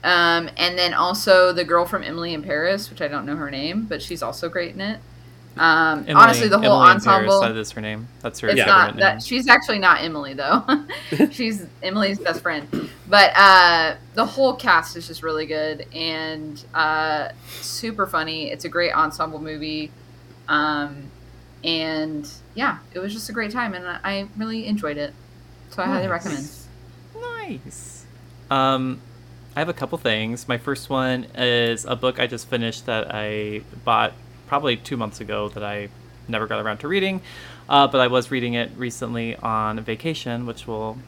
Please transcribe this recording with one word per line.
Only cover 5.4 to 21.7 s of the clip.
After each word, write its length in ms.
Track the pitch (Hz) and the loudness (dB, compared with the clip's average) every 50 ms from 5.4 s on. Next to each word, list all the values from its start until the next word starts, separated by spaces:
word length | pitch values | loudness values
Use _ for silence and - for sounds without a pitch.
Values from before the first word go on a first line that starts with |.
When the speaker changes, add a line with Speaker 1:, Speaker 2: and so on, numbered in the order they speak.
| - - - | -20 -18 -2
Speaker 1:
Um, 440 | - 160 165 160 160 160 160 156 147 | 2 4 6 6 6 4 4 2 0
Speaker 2:
Emily, 140 | - - 151 | -2 4 8
Speaker 1:
honestly, 340 | 175 220 226 - 226 233 214 | 10 10 10 8 4 4 4
the 100 | 208 208 | 4 4
whole 240 | 220 214 202 - | 6 6 6 10
Speaker 2:
Emily 140 | - - 190 | 10 10 8
in 40 | 202 | 8
Paris, 60 | 214 | 6
Speaker 1:
ensemble. 340 | 226 196 190 - - 196 - | 4 4 4 6 6 4 4
Speaker 2:
that 140 | - 113 110 | 4 2 0
is 140 | 110 107 - | -2 -6 -6
her 100 | - 117 | -8 -8
name. 280 | 107 107 107 107 113 123 - - | -8 -6 -8 -8 -10 -14 -18 -10
That's 200 | - 120 - - | -10 -10 -8 -4
her 80 | - 107 | -2 0
Speaker 1:
It's 100 | 101 104 | 2 4
Speaker 3:
Yeah. 80 | 107 | 6
Speaker 1:
not 100 | 95 196 185 180 - | 6 8 6 6 4
Speaker 2:
government 120 | - - | 2 2
Speaker 1:
that 120 | 190 196 | 2 2
Speaker 2:
name. 80 | - - | 2 0
Speaker 1:
she's 280 | - - 247 262 254 262 | -6 -4 -4 -4 6 6
actually 300 | 240 247 247 - 226 208 | 6 6 6 0 -2 2
not 240 | 190 180 165 - | 4 4 4 4
Emily 320 | 143 165 160 151 143 135 139 | 2 -6 -6 -8 -8 -8 -8
though. 300 | 135 139 139 180 254 - - 269 294 294 - - - | -6 0 2 2 2 4 2 0 0 0 -8 -14 -14
<laughs> 280 | - - - 143 - 294 | -8 -8 2 2 2 2
She's 340 | - - 247 220 220 202 175 170 - - | 2 -4 -4 -4 -4 -6 -10 -14 -16 -10
Emily's 360 | - 185 190 214 208 196 196 202 | -8 -4 -2 0 0 0 0 -2
best 240 | - 175 165 - | -2 -4 -4 -2
friend. 480 | - 175 160 147 143 - - - - - - - - - | -4 -4 -6 -6 -6 -6 -8 -8 -8 -8 -12 -18 -4 4
But, 220 | 196 208 196 175 - | 6 8 8 8 6
uh, 580 | - 202 196 190 185 180 175 170 165 160 160 - - - - - | 6 8 10 10 10 10 8 6 4 2 0 -2 -6 -12 -8 -2
the 120 | 214 226 | -2 -2
whole 280 | 220 - 269 269 254 - | -2 0 0 0 0 0
cast 400 | - - 226 180 165 165 - - | 0 2 4 4 4 2 0 -12
is 100 | 170 165 | -12 -12
just 160 | - 165 - | -12 -14 -8
really 240 | - 160 156 156 160 | -6 -4 -4 -4 -4
good, 400 | 147 156 151 151 156 156 147 - - - | -4 -4 -4 -2 -4 -6 -8 -12 -14 -10
and, 680 | 160 160 165 160 156 160 160 160 156 156 156 147 - - - - | -6 -6 -4 -4 -4 -6 -8 -8 -10 -10 -12 -14 -16 -18 -8 -2
uh, 540 | 160 160 156 156 156 156 156 151 151 143 - - - - - - - | 0 0 2 2 0 0 0 -2 -2 -4 -6 -10 -16 -18 -18 -16 -14
super 460 | - - - - - 226 214 208 196 | -12 -10 -10 -8 -8 -8 -2 -4 -4
funny. 440 | 196 - 165 160 160 160 160 151 - | -2 -2 -4 -4 -4 -6 -8 -6 -8
It's 140 | - - - | -8 -8 -10
a 40 | 165 | -6
great 240 | - 170 175 170 | -2 -2 0 0
ensemble 460 | - - 160 156 156 - 160 160 156 151 | 2 2 0 0 0 -4 -6 -6 -6 -10
movie. 520 | 156 156 156 151 151 156 156 156 151 151 - - - - - - - - - - - - | -10 -10 -10 -8 -8 -8 -8 -8 -8 -10 -14 -20 -20 -20 -20 -20 -20 -20 -20 -20 -6 -2
Um, 560 | 147 151 147 151 151 147 147 147 143 143 139 135 - - - - - - - - - - | 0 0 0 0 0 -2 -4 -6 -8 -14 -16 -18 -20 -20 -20 -20 -20 -20 -20 -20 -20 -8
and 680 | - 165 | -4 -4